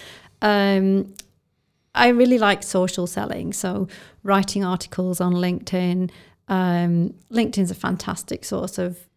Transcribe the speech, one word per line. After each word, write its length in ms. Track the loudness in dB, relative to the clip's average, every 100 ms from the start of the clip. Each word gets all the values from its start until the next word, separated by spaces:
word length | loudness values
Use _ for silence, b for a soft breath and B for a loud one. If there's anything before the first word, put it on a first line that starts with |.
| B B B _
Um, 760 | 0 2 4 4 4 2 -2 -12 -20 _ _ _ _ _ _
I 140 | 4 6
really 300 | 6 4 6
like 240 | 4 2
social 440 | 0 0 0 -2 -4
selling, 460 | -4 -6 -6 -6
so 360 | -6 -4 -4 -6 B B B
writing 420 | 2 2 2 -2
articles 560 | -2 -2 -4 -4 -4 0
on 140 | 0
LinkedIn. 760 | 2 0 -2 -4 -2 0 0 -4 B B B -4
Um, 640 | 0 2 2 2 2 0 -4 _
LinkedIn's 400 | -2 0 0 -2
a 40 |
fantastic 720 | -2 -4 -4 -6 -8 -8 -10
source 340 | -6 -6 -6 -6
of, 200 | -6 -8 -16